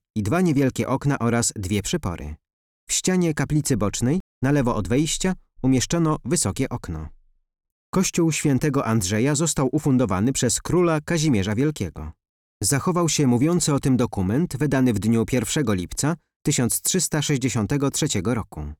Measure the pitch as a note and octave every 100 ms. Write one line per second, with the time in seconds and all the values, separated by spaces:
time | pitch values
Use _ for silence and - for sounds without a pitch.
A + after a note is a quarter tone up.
0 | _ - G2+ D#3+ F#3 C#3 C3+ - A2+ C3+
1 | C#3+ C#3 A#2 A#2 A#2 - F#2 G2+ G2 E3+
2 | G#2+ E2+ D2 D2+ _ _ _ _ - -
3 | - F#3 F3 D#3 C#3 D3+ C#3+ A#2 G2+ -
4 | A#2 E3+ - _ C3 D3 B2 A2 F2 B2
5 | D#3+ - F#3+ F#3 _ - C3 C3 - E3+
6 | D#3+ D#3 B2+ F3+ G2+ F#2 C3+ A#2+ - D#2+
7 | D#2 - _ _ _ _ _ _ _ -
8 | F#3+ - E3 D3+ D3+ C3 D#3 C#3 A#2+ A2+
9 | F#2 G#2+ B2+ D3 D#3+ - C3 D3+ D3+ B2+
10 | B2 F#2 A2 C3 B2 - - D#3+ F3 D#3
11 | D3 E3+ D#3 A2+ F#2+ G#2+ D3 D3 F2+ D2+
12 | D#2 - _ _ _ _ G#2 C#3 D3+ F3+
13 | E3+ - C#3 A#2+ D3 F3 - C#3 C#3+ B2
14 | - - F#2 A#2 F3 A#2 D3+ C#3 B2+ G#2
15 | G#2+ A#2 A2 B2+ A#2 - B2 G2 E2+ -
16 | C#3+ E3 _ _ - - A#2+ - - F#3
17 | - D#3 C#3+ C#3+ B2+ A#2+ G2+ C#3+ C#3 -
18 | D3+ G#2+ F2+ A#2+ - - D2+